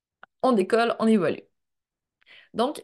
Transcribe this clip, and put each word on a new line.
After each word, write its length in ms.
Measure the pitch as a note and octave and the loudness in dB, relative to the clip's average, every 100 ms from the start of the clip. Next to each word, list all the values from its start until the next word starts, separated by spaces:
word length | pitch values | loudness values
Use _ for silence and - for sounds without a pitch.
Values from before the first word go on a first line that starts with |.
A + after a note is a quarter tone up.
| _ _ - _ | _ _ -20 _
on 100 | C4 | 0
décolle, 420 | A#3 F#3+ A3+ A#3 - | 0 2 0 0 0
on 80 | A3 | 2
évolue. 340 | A3 D#3 G#2 - _ _ _ _ _ _ _ _ - _ | 2 2 -4 -12 _ _ _ _ _ _ _ _ -20 _
Donc, 300 | - B3 D4+ | -4 -4 -4